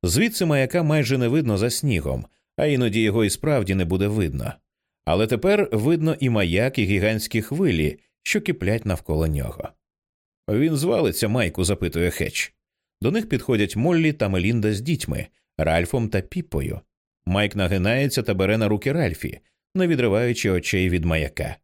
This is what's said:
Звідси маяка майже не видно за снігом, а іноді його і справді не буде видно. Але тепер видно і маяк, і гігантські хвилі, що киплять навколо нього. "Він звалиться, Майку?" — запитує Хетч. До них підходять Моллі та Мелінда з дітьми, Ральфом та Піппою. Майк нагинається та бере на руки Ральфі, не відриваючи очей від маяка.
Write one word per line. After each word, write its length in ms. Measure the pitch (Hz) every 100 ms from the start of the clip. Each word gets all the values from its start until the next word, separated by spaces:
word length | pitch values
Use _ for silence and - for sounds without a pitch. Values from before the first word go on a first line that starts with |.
Звідси 420 | 90 87 226 226
маяка 380 | 175 143 131 180
майже 360 | 160 151 123 131
не 100 | 120
видно 300 | 143 135 101
за 120 | 117
снігом, 560 | - 147 95 71 64 - _ _ -
а 100 | 151
іноді 360 | 139 123 107
його 220 | 110 104
і 60 | 107
справді 440 | - 151 143 95
не 100 | 95
буде 240 | 87 92 101
видно. 440 | 107 87 67 58 - _ _ _ _
Але 220 | - - 110
тепер 420 | 123 180 208 202
видно 440 | 110 117 170 156 160
і 100 | 131
маяк, 480 | 110 92 87 123 -
і 60 |
гігантські 580 | 101 101 104 110 - 117
хвилі, 560 | 107 147 185 87 76 - _ _ -
що 120 | 214
киплять 460 | 208 - 90 113 107
навколо 400 | 87 - 78 80
нього. 420 | 73 60 - - _ _ _ _ _ _ _ -
"Він 280 | 104 156 151
звалиться, 520 | 160 220 139 - 110
Майку?" — 360 | 117 98 -
запитує 460 | 92 101 87 82 87
Хетч. 440 | - - - - _ _ _ _ _
До 100 | 110
них 180 | 208 220
підходять 480 | 123 - 117 104 101
Моллі 360 | 139 170 160
та 160 | 151 104
Мелінда 460 | 95 92 117 107
з 60 | 104
дітьми, 460 | 127 160 - 67 - _ _ -
Ральфом 500 | 78 80 87 135 113
та 120 | 98
Піппою. 600 | - 185 170 - 67 - - _ _ _ -
Майк 300 | 95 104 104
нагинається 680 | 92 98 90 123 139 -
та 120 | 104
бере 240 | 95 95 110
на 100 | 107
руки 240 | 104 135
Ральфі, 480 | 151 131 82 - - _ _ _
не 120 | 185 180
відриваючи 640 | 156 120 101 120 120 107
очей 380 | 92 - 98 92
від 160 | 87
маяка. 520 | 82 80 71 - 69 -